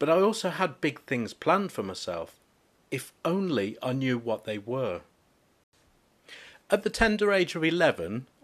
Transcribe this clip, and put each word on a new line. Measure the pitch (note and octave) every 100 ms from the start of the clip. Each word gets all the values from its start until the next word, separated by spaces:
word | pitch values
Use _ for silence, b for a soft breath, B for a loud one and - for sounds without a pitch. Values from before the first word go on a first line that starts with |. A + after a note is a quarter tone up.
But | C#3+
I | E3
also | G3 G#3+ F#3
had | D3+ F#3 C3+
big | D#3 -
things | - B2+ G#2+
planned | - - F#3 F#3+
for | -
myself, | G2 F#2 - E2+ E2+ - _ _ _ _ -
if | C3 - _
only | E3 F#3 F#3+ B2+ G2+ A2+
I | B2+
knew | C3 C3 B2
what | A#2 G#2+ -
they | G#2+
were. | G2+ C3 A#2+ F2 - _ _ _ _ _ _ _ _ _ _ _ - B B B -
At | G3
the | G#3
tender | - A3+ G#3 G#3
age | G3 F3+
of | F3
eleven, | D#3+ E3+ D#3+ - E2+ A2 C3 _